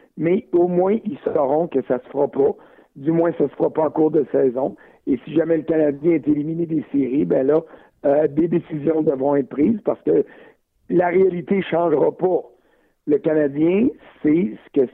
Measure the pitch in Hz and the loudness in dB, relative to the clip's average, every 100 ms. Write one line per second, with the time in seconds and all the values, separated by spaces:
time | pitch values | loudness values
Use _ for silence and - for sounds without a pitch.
0 | _ - 160 190 - 175 180 175 185 220 | _ -6 -2 -2 0 0 2 2 0 0
1 | 208 196 - 160 135 147 170 135 - 127 | -4 -8 -4 -2 0 0 0 -4 -2 -4
2 | - 139 139 135 139 202 - - _ 147 | -4 -2 -2 2 0 0 -14 -20 _ -10
3 | 139 165 170 - 147 - 160 156 156 160 | -2 0 0 0 -4 0 -2 0 -2 2
4 | 156 156 131 139 135 120 147 - - _ | 2 2 0 2 0 0 -6 -8 -20 _
5 | - 127 - 151 160 165 143 160 151 139 | -6 -6 -2 -2 0 -2 0 0 0 0
6 | 160 160 143 147 147 165 165 156 - 143 | 0 0 0 -2 -2 -4 -4 -4 -2 -2
7 | 127 135 170 147 135 160 160 - - _ | 0 0 0 0 2 0 0 -18 -20 _
8 | 143 143 156 143 170 170 - 160 143 160 | 0 2 2 0 0 -2 -4 -6 -2 0
9 | 156 135 139 143 127 123 170 220 - - | 0 0 0 0 -2 -2 0 0 -2 -4
10 | - - - - - _ _ _ - 175 | 0 0 0 -6 -20 _ _ _ -4 0
11 | 180 180 190 175 147 196 175 165 175 143 | 2 2 2 0 -2 -2 0 0 0 2
12 | 156 - 180 170 - _ _ _ _ _ | 0 0 -2 -2 -4 _ _ _ _ _
13 | - 147 156 156 147 139 165 190 247 - | -2 0 2 0 0 0 0 2 0 -2
14 | - - 151 156 208 - - 147 123 | -20 -4 0 2 0 -6 -6 -2 -2